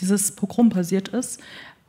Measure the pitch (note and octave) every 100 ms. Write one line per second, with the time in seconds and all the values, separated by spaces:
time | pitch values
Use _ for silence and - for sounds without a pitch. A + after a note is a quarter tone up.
0 | F#3 G3+ G3 - G3+ - A#3 F#3+ E3+ F#3+
1 | F#3+ B3+ B3+ - - - - -